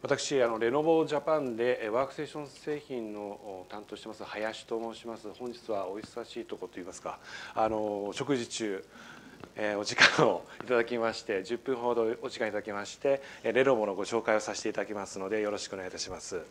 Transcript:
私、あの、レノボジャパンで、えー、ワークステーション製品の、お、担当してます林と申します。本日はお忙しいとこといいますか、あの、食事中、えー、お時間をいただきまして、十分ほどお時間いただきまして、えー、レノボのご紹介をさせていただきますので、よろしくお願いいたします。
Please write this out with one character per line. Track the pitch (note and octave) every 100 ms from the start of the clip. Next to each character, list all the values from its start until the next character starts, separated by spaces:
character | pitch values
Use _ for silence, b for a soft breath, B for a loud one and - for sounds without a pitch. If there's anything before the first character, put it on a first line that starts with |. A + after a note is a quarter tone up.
私、 | B2+ C#3 - C#3
あ | A#2
の、 | A2
レ | A#2
ノ | C#3
ボ | D#3 D#3+
ジ | D3+
ャ | D3+
パ | - D#3
ン | C3+ A2+
で、 | A#2+ B2
え | A2
ー、 |
ワ | A2+
ー | C3+
ク |
ス | -
テ |
ー | C#3+
シ |
ョ | D3+
ン | C#3+
製 | - - D3
品 | C#3+ B2+ A2
の、 | G#2
お、 | G#2 G#2 G#2+ F#2+ F2+
担 | G#2 G2+
当 | G2+
し |
て | A2+
ま |
す | G#2
林 | G#2 G#2 G#2+ A2 -
と | A2+ A2+
申 | G#2+
し | A#2
ま | A2+
す。 | G#2+
本 | F#2+ B2
日 | A#2 -
は | G#2 F#2
お | G2+
忙 | A2 -
し | A2+ A#2+
い |
と | A2 G#2
こ | F2+
と | -
い |
い |
ま | F2+
す | F#2
か、 | - - B B B
あ | - A2
の、 | A2 G#2+ G#2 G2+
食 | F#2+ C3+ C3+
事 | A#2
中、 | - A2 F#2+ - B B B B B -
え | - G#2+ G#2
ー、 |
お |
時 | G#2
間 | - - - C3
を | F2 - B
い | G#2+
た |
だ | B2
き | A#2 B2
ま | A2+
し | G#2+
て、 | - G2
十 | F#2 A#2
分 | - B2+
ほ | A#2+
ど | A#2 A2+ B2
お | C3
時 | -
間 | A2
い |
た | G#2
だ |
き | G#2
ま | G2+
し | G2+ -
て、 | C#3+ C#3 B B
え | A#2
ー、 |
レ | A2+
ノ | C3+ B2
ボ | G#2
の |
ご | F#2+
紹 | G2 A#2
介 | A2
を | G#2+
さ | G#2+ G2+
せ |
て | A2
い |
た | G#2
だ | G2
き |
ま | G#2 G2
す | G2
の | F#2+
で、 | G#2+
よ | G#2
ろ | G2+
し | -
く |
お | G2
願 | F#2
い |
い |
た | F#2+
し | -
ま | F2+
す。 | - F#2 D2+